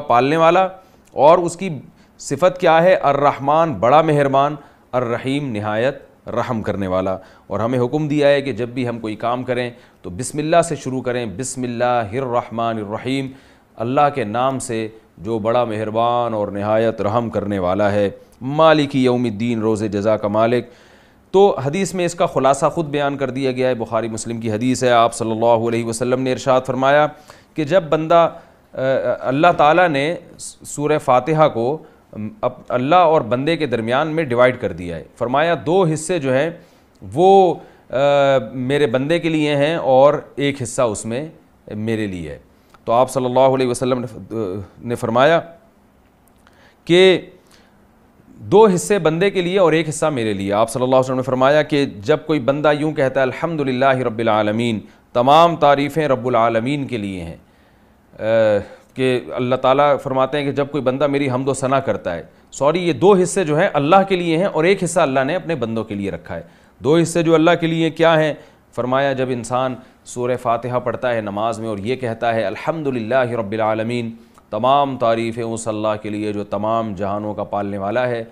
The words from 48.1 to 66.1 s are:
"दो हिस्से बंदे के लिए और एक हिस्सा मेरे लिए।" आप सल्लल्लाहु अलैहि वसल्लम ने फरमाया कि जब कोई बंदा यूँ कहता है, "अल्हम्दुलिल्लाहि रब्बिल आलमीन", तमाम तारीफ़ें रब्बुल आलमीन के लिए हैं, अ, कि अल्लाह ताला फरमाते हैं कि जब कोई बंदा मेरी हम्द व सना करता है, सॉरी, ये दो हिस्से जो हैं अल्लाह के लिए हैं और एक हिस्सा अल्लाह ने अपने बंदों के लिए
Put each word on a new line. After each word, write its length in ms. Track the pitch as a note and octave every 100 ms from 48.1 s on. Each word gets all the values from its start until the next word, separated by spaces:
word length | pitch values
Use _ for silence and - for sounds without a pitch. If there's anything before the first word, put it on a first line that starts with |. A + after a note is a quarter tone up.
| _ _ -
"दो 260 | G#2+ F3+ A3
हिस्से 320 | F3+ - G#3
बंदे 320 | D#3+ E3 G3+
के 120 | F#3
लिए 160 | F3 F#3+
और 160 | E3+
एक 120 | D#3+ D#3
हिस्सा 240 | C#3 D#3
मेरे 240 | C#3 A2
लिए।" 160 | G2 G2
आप 160 | G2+ A2+
सल्लल्लाहु 340 | - B2+ C3
अलैहि 20 |
वसल्लम 140 | C3 C3
ने 40 |
फरमाया 400 | B2+ B2+ C3 D3+
कि 220 | C#3+ D3 C3+ G2
जब 220 | G2+ D3+ -
कोई 120 | D3+
बंदा 300 | A#2+ C#3+ D3+
यूँ 180 | D3+ D#3
कहता 280 | D3 C3 C3+
है, 60 | C3
"अल्हम्दुलिल्लाहि 760 | A#2 E3 D#3+ C3+ B2+ C3+ C3
रब्बिल 260 | A#2+ A2 A2+
आलमीन", 540 | G#2+ G#2 A2 A#2+ G#2+ - - _
तमाम 420 | A#2+ B2+ D3+ E3+ D#3+
तारीफ़ें 500 | C#3+ C#3 C#3+ D#3+ D3+
रब्बुल 280 | B2+ B2 A#2+
आलमीन 500 | A#2 A2+ A#2+ D3 B2
के 120 | A#2
लिए 220 | G2+ F#2
हैं, 160 | E2 D#2+
अ, 1300 | _ _ _ _ _ _ _ - G#2+ A2+ A2 G#2 F#2+ - _ -
कि 340 | C3 B2 -
अल्लाह 240 | D2 B2+ B2+
ताला 380 | B2+ C3+ D3 C3
फरमाते 420 | C3+ C3 C3 D3
हैं 80 | C#3
कि 60 |
जब 180 | B2+ C#3
कोई 100 | D3+
बंदा 260 | B2+ C3 D3
मेरी 180 | C#3 C#3+
हम्द 200 | B2 C3+
व 60 |
सना 260 | B2+ B2+ C3+
करता 300 | - G2 F#2+
है, 160 | E2+ - _ _
सॉरी, 280 | - C#3 E3
ये 120 | F3
दो 200 | B2+ F3+
हिस्से 300 | G3 F3 G3
जो 120 | D#3 D3+
हैं 120 | F#3+
अल्लाह 300 | D3 C#3+ F#3+
के 140 | F#3+ F#3
लिए 200 | F3 D#3+
हैं 100 | G3
और 200 | D#3 E3
एक 120 | G3+
हिस्सा 220 | E3+ F3+
अल्लाह 220 | D3+ C3+
ने 100 | C3+
अपने 200 | F3+ D#3+
बंदों 300 | D#3+ A2+ A2+
के 100 | G#2+
लिए 160 | G2+ G2